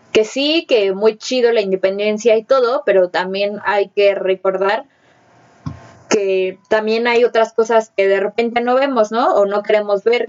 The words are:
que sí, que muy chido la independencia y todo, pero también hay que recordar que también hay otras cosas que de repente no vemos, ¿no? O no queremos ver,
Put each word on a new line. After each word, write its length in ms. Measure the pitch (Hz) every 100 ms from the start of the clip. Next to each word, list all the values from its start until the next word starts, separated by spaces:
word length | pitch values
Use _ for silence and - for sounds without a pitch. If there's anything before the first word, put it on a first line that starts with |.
| _
que 120 | 220
sí, 420 | 214 262 294 320 320
que 240 | 240 196
muy 240 | 190 220 214
chido 360 | - 254 240
la 80 | 233
independencia 760 | 196 185 190 196 208 214 240 220
y 60 |
todo, 380 | 220 269 240 285
pero 240 | 214 190 180
también 500 | 170 185 196 202 208
hay 240 | - 202 196
que 240 | - 202 190
recordar 680 | 190 190 196 185 196 226 285 _ _ _ _ _ _ _ - - - - -
que 500 | 214 196 190 185 185 -
también 380 | 220 214 226 240
hay 160 | 233
otras 280 | 240 233 220
cosas 400 | - 220 226 220 -
que 100 | 196
de 140 | 196
repente 400 | 196 220 233 240
no 140 | 240
vemos, 360 | 254 277 247 208
¿no? 240 | 220 302
O 120 | 202 202
no 160 | 208
queremos 420 | 208 214 208 202
ver, 240 | 226 240